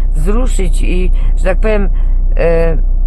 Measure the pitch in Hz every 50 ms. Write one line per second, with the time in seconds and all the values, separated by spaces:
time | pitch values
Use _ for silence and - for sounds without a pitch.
0 | - - - 151 156 185 214 233 254 - - 196 190 170 - - - - - 180
1 | 180 175 - - - - - - - 190 180 - - 220 214 208 202 - - -
2 | - - - - - - - - - 170 165 165 165 165 160 117 - - - -
3 | -